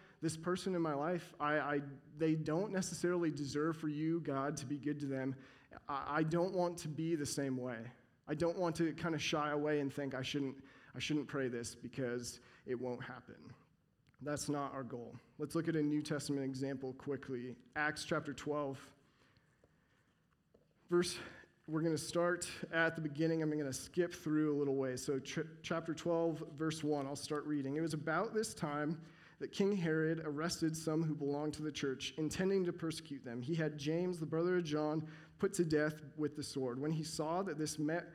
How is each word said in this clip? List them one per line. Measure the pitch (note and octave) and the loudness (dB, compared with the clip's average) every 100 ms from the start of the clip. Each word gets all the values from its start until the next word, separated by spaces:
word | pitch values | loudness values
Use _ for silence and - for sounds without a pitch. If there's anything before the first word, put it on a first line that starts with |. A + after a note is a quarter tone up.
| - - | -20 -4
this | D#3+ D#3+ | -2 -2
person | E3+ F#3 G3 | 0 0 2
in | F3+ | 2
my | D#3+ C#3 | 2 2
life, | D#3 F3 - - | 0 0 -4 0
I, | D3 D3+ | 2 4
I, | C#3 D3 C#3+ C3+ - D3+ | 4 0 -2 -8 -10 0
they | D#3+ | 4
don't | D#3+ D3+ D#3+ G#3 | 4 2 2 2
necessarily | F#3 F3+ E3 F3 F3+ E3 | 0 -2 0 2 4 2
deserve | C#3+ C#3 D3 D#3 D#3 | 0 0 0 0 0
for | D#3 | -2
you, | D3 D#3+ E3+ | 0 2 2
God, | D3+ C3+ C#3+ D3+ | 2 0 0 0
to | B2+ | -2
be | C#3+ | -2
good | C3+ C#3+ | -2 -2
to | C#3 | -2
them. | C3+ C3+ C3+ - - - - - | 0 -2 -4 -10 -20 -20 -12 -6
I, | C#3 - | -4 0
I | D3+ | 2
don't | D#3+ E3+ F#3 | 4 4 2
want | F#3 F3 E3+ | 2 0 0
to | D#3 | -6
be | D3+ E3 E3 | -2 0 0
the | C3+ | 0
same | - C#3 B2+ | 0 0 0
way. | B2 A2+ A#2+ - - _ - | -4 -6 -10 -14 -20 _ -4
I | |
don't | D#3+ E3+ F3+ | 0 2 2
want | F3 D#3+ | 0 2
to | E3 | 2
kinda | D#3+ E3+ D#3 | 2 0 0
shy | - D#3 D3 | 2 2 2
away | D3 D3+ D3 | 2 4 4
and | C#3 | 2
think, | C#3 C#3 B2+ | -2 -2 -2
"I | |
shouldn't, | B2+ D3 C3+ - - - - - | -2 -2 -2 -4 -14 -20 -16 -6
I | |
shouldn't | - D3+ - | 0 0 0
pray | D3 B2+ | -2 0
this | A#2+ A#2+ - | -2 -4 -8
because | - - B2 B2 A#2+ - - - C3+ | -10 -4 -2 -2 -4 -10 -16 -12 -6
it | B2 | -4
won't | B2 B2 | -2 -4
happen." | B2+ B2+ - - - - _ _ _ _ _ - | -8 -12 -14 -18 -18 -20 _ _ _ _ _ -10
That's | C#3 D3 - | -4 -2 -2
not | C#3+ C#3 | -2 -2
our | C3+ | -4
goal. | A#2+ B2 A2+ A#2+ - - | -8 -8 -10 -14 -16 -8
Let's | D3+ E3 | -2 0
look | E3 | 2
at | D#3+ | 2
a | |
New | D3 D3+ | 4 2
Testament | D3 D3 C#3 C#3 C3+ | 0 -2 0 0 0
example | C3 C#3 C3+ C3 | -2 -2 -2 -6
quickly. | C3 D3 C3+ C#3 B2 B2 A#2+ - D3+ | -6 -4 -4 -4 -6 -6 -10 -8 0
Acts | D3+ D3+ - | 0 0 0
chapter | D#3+ D3+ | 0 0
twelve. | C3+ D3+ D3 C#3+ C3 - - _ _ _ _ _ _ _ _ _ _ _ _ _ _ _ - _ _ - | -4 -2 -2 -2 -4 -12 -20 _ _ _ _ _ _ _ _ _ _ _ _ _ _ _ -20 _ _ 2
Verse, | F3 F3+ - - - - _ - | 4 4 -2 -10 -16 -20 _ -4
we're | D#3 | 0
gonna | E3 D#3 | 2 2
start | D#3+ F3 F3 F3 - - F3 | 0 2 2 2 -4 -8 -2
at | E3 E3 E3 | 2 2 2
the | |
beginning. | D#3 C#3+ D#3+ E3 | -2 2 2 2
I'm | D#3 | 2
gonna | D3+ C#3 | 0 -2
skip | B2+ - F3+ F3 | -4 -4 0 0
through | E3+ D#3 D3+ D#3 C#3+ | 0 0 4 4 4
a | |
little | C#3 C3+ | 2 2
way. | C3 B2+ | 0 -2
So | - C3+ | -2 -2
ch-, | - E3 D#3+ D#3+ | -2 -4 -4 -6
chapter | - E3 E3 | -4 -2 -2
twelve, | D3+ F3 E3 E3 D3 D#3 C#3+ | -2 2 4 2 0 -4 -2
verse | D#3+ D#3 | 0 2
one, | D3+ D3 C3+ | 2 2 0
I'll | C#3+ | -4
start | - D3 D3+ | -4 -2 0
reading. | D3 C3+ D3+ | 0 2 0
It | |
was | E3 | 0
about | D#3 D#3 D#3+ A3+ | 0 0 2 2
this | G#3+ A3 | 0 -2
time | - D3+ D3 D3+ D#3+ - - - - | -2 -2 0 0 -2 -6 -18 -20 -10
that | - | -4
King | - G3 G3+ | 2 2 4
Herod | E3+ D#3 D#3+ D#3+ | 4 4 2 0
arrested | D#3 C#3+ E3 - D#3+ D#3+ | -2 -2 -2 2 0 2
some | D#3+ D#3 | 0 2
who | D#3+ | 2
belonged | C#3+ C#3+ C#3+ D3+ D3 | 2 0 0 -2 -2
to | |
the | D3+ | -4
church, | C#3+ C#3 B2+ - - | -2 -2 -2 -4 -2
intending | D3+ - F#3+ G3 | -2 2 4 4
to | F3 | 2
persecute | E3+ E3 D#3+ - C#3 C3 | -2 -4 -4 -8 -10 -6
them. | A#2+ | -6
He | B2+ E3 | -2 0
had | D#3 D3+ | 0 0
James, | C#3 E3 F3+ E3+ | 0 2 0 -2
the | D#3+ | -2
brother | D#3+ F3 F3+ | 2 4 2
of | |
John, | D#3+ D3+ D3+ D#3 D#3 - - - | 2 2 2 0 -2 -8 -18 0
put | G3 F3+ | 2 2
to | D#3+ | 4
death | D3+ D3+ D#3 C#3 - | 4 4 0 -8 -2
with | D3 D3 | -2 -2
the | |
sword. | - C#3 B2+ B2 | -6 -2 -2 0
When | D3+ | 0
he | D#3+ | 0
saw | D3+ - D#3 F3 | -2 -2 0 0
that | G3 D3+ | 0 -2
this | D3+ - | -2 0
met, | D3+ E3+ - | 2 2 -2